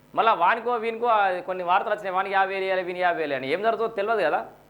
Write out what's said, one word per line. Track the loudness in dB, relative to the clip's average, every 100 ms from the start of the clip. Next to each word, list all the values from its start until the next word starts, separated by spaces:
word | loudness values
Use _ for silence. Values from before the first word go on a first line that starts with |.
| _ 0
మళ్ళీ | 2 4
వానికో | 2 2 0 -2
వీనికో, | -2 -2 2
ఆ, | 2 2 0
కొన్ని | -4 -4
వార్తలు | 0 2 2
వచ్చినాయి, | -4 -2 -2
వానికి | 0
యాభై | 2 2
వేలు | 0 0
ఇవ్వాలి, | 0
వీని | -2 0
యాభై | 0 0
వేలు | -2
అని. | -2 -2
ఏం | 0
జరుగుతుందో | 0 0 -2
తెలియదు | -2 -2 0
కదా. | 0 0 -4 -14